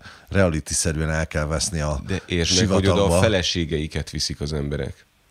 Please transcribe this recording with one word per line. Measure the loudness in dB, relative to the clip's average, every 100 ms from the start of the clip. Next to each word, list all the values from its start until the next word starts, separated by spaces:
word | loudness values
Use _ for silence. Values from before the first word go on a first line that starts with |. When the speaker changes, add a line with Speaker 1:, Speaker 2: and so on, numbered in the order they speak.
| -6 -20 -4
Speaker 1:
reality-szerűen | 2 2 2 -2 -2 -2 0 -2
el | -2 -2
kell | -2 -2
veszni | -2 -2 -2
a | -2 -4 -4
Speaker 2:
De | -8 -2
értsd | -2 2 2
meg, | 4
hogy | 4 4
oda |
a | 4
Speaker 1:
sivatagba. | 4 4
Speaker 2:
feleségeiket | 4 2 0 -2 -2 -2 -2 -4 -6
viszik | -4 -4 -4
az | -4
emberek. | -4 -4 -4 -6 -10 _ _ _